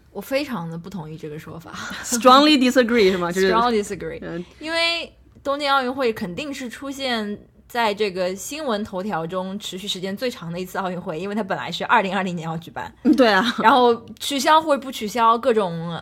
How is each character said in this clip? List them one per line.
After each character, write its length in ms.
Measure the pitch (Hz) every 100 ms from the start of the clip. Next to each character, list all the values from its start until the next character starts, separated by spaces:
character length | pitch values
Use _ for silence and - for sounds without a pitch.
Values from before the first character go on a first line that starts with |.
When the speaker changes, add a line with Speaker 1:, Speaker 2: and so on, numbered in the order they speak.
| _
Speaker 1:
我 100 | 202
非 240 | - 269 285
常 240 | 214 165
的 80 | 165
不 100 | 180
同 240 | 190 156
意 60 | 156
这 100 | 156
个 100 | 151
说 220 | 160 160
法。 140 | 175 185 - -
Speaker 2:
Strongly 540 | - 240 254 262 302 294
disagree 520 | 254 262 226 240 190
是 60 | 190
吗？ 140 | 175
就 100 | 180
是 100 | 190
Speaker 1:
Strongly 320 | 220 240 220
disagree。 360 | 202 190 160 156
Speaker 2:
嗯。 240 | 175 170 175 -
Speaker 1:
因 120 | 311
为 400 | 330 339 339 294 _ _ -
东 160 | - 285
京 100 | 285
奥 120 | 277
运 100 | 247
会 200 | 262 240
肯 200 | 220 190 175
定 180 | 294
是 160 | 269 247
出 200 | - 277
现 480 | 269 269 226 208 208 - _ -
在 240 | 240 220
这 200 | 196 208
个 220 | 180 180 196
新 280 | - 285
闻 180 | 294 208
头 180 | 214 185
条 240 | 208 170 170
中 320 | 185 185 202
持 220 | - 190
续 80 | 202
时 120 | 185
间 160 | 190 202
最 140 | 254
长 240 | 240 165
的 60 | 170
一 40 |
次 140 | 185 190
奥 140 | 190
运 100 | 180
会， 180 | 190 156
因 80 | 196
为 60 |
它 80 | 208
本 140 | 190 165
来 140 | 127
是 120 | 170 190
二 180 | 240
零 120 | 190 196
二 80 |
零 120 | 190 175
年 120 | 160
要 80 | 165
举 100 | -
办。 240 | 127 - -
Speaker 2:
嗯， 100 | 247 -
对 120 | 233
啊。 160 | 190 233 -
Speaker 1:
然 80 | 220
后 340 | 254 240 233 - -
取 200 | - 277
消 220 | 311 311
或 160 | 320 277
者 40 |
不 100 | 254
取 160 | 254 214
消， 280 | 233 226 233
各 160 | 269
种， 460 | 220 185 165 170 160